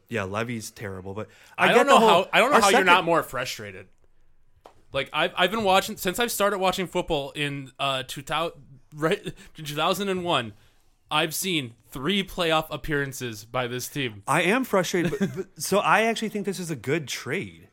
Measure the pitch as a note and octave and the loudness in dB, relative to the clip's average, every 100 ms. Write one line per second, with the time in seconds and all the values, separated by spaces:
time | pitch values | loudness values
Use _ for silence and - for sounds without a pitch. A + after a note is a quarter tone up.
0 | - A2+ F#2+ G2+ A#2 A#2 G#2+ - G#2+ F#2+ | -8 -6 -4 -4 -4 -6 -10 -12 -12 -10
1 | F#2 G2 G#2+ - - - F3 A3 C#4 C4 | -12 -12 -12 -16 -14 0 4 6 8 8
2 | A3+ F3 F#3+ E3+ A#3 B3+ G3+ G3 F#3 F3+ | 8 6 4 4 6 6 6 6 6 6
3 | E3 E3 - C3 B2+ - G#2 F#2 G2 _ | 6 0 0 -6 -6 -8 -12 -16 -20 _
4 | _ _ _ _ _ _ - _ _ C3+ | _ _ _ _ _ _ -20 _ _ -6
5 | C#3 D3+ F3 F#3 F3+ A3 G3+ F#3+ G3 G3 | -4 0 -2 2 0 2 4 4 2 -4
6 | G3 F#3 A#3+ - G3+ G3+ F#3 F3+ F3+ F3+ | -4 -2 -2 0 0 2 0 0 -2 -2
7 | F3 D#3 C#3 D3+ D3 C#3 C3 - C#3 C3+ | -2 -2 -4 -4 -6 -6 -10 -6 -4 -4
8 | B2+ - C3+ D#3 E3 - A#2 C3+ - D3+ | -6 -10 -6 -4 -4 -8 -20 -20 -20 -4
9 | D#3+ G#3 F3+ - - - D3+ D3 E3 F#3+ | -2 -2 -6 -14 -18 -16 -10 -2 0 0
10 | G3+ F#3 F3 D3+ A2+ G#2 _ _ _ _ | -2 -4 0 -2 -2 -10 _ _ _ _
11 | - D3+ E3 D3+ F#3+ E3 B2 A#2 _ C#3 | -6 -2 -2 -2 -2 -2 -4 -12 _ -6
12 | C3+ G3+ G3 - E3+ D#3+ D#3 D3+ - D3 | -2 0 -2 -2 0 0 0 -8 -4 -2
13 | C#3 B2+ B2 G#2+ A2 B2+ B2 B2 B2 D3 | -2 -6 -8 -10 -8 -4 -4 -4 -8 -6
14 | B2+ G#2 - D3 F3 A#3+ C4 G3 F3 F#3 | -6 -6 0 2 4 2 2 0 0 0
15 | E3 D3+ F#3+ C3+ F#3 - - F#3+ D3+ F3+ | -2 0 -4 -4 -10 -8 -2 0 4 4
16 | A3+ A3 G#3+ G#3 G3 F3 E3+ D#3 G#2+ D3+ | 2 0 -4 -6 -6 -6 -6 -8 -2 -4
17 | B2 - - E3 G#2+ E2 F2+ | -4 -10 -6 -8 -8 -14 -20